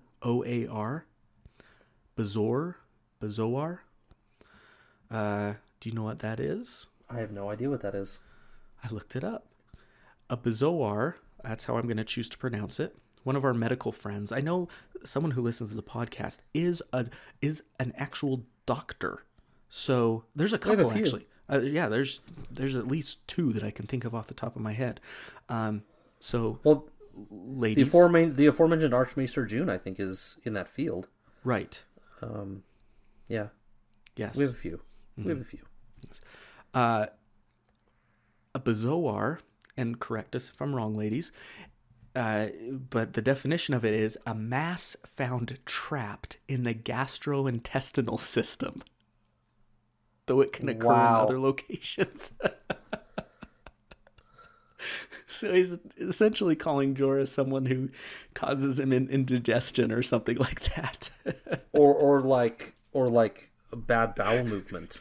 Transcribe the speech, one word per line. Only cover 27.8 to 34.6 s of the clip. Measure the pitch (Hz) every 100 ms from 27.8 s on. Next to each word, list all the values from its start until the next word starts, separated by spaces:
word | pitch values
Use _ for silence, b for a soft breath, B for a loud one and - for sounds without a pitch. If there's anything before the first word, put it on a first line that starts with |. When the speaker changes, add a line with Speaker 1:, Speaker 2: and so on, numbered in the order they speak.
| 135
Speaker 2:
the | 170
aforema-, | 175 170 165 135
the | 147
aforementioned | 147 165 160 151
Archmaester | 123 127 139 127 147 113
June, | 113 175
I | 92
think, | - 92
is | 95 95 - -
in | 120
that | 104 -
field. | - 110 92 - _ _ _
Speaker 1:
Right. | 123 107 - - - - - -
Speaker 2:
Um, | 113 107 101 98 - _ _ _ _ - -
yeah. | 110 107 - _ - _ _ _ -
Speaker 1:
Yes. | 101 135
Speaker 2:
We |
have | 139
a |
few. | 117